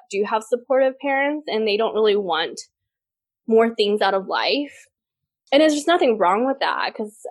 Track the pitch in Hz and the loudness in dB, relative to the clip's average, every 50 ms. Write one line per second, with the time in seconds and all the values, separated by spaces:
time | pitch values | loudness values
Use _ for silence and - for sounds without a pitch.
0 | - - 196 196 208 214 233 220 220 - 247 240 240 - 254 262 269 262 262 - | -8 -6 -6 -4 -4 -2 -4 -4 -4 -4 -4 -4 -2 0 0 2 2 0 -2 -4
1 | 285 277 269 269 277 285 302 302 294 - 208 220 220 208 202 208 226 - - 214 | -4 -4 -2 -2 -2 -2 -4 -6 -6 -6 -4 -2 0 0 0 0 -2 -2 0 0
2 | 220 214 196 208 196 175 160 143 131 120 - - - _ _ _ _ _ _ _ | 2 2 2 0 -2 -2 -2 -4 -4 -6 -8 -14 -18 _ _ _ _ _ _ _
3 | _ _ _ _ _ _ _ _ _ 233 220 220 233 226 226 - 208 202 208 208 | _ _ _ _ _ _ _ _ _ 2 4 4 4 2 2 0 0 0 0 2
4 | 208 196 196 196 190 - - 113 - 170 220 277 285 277 - - - _ _ _ | 2 0 0 0 -2 -4 -4 -2 -2 0 0 -2 -2 -6 -10 -18 -20 _ _ _
5 | _ _ _ _ _ _ _ _ _ _ 262 294 311 311 294 294 - 330 349 359 | _ _ _ _ _ _ _ _ _ _ 2 4 4 4 2 0 0 0 2 4
6 | 320 247 220 202 180 175 196 220 254 269 269 - 165 - - - - - - - | 4 2 2 2 2 2 2 2 0 -2 -2 -2 -2 -2 -2 -2 -4 -4 -6 -8
7 | 214 208 - - - - | -10 -10 -12 -14 -14 -10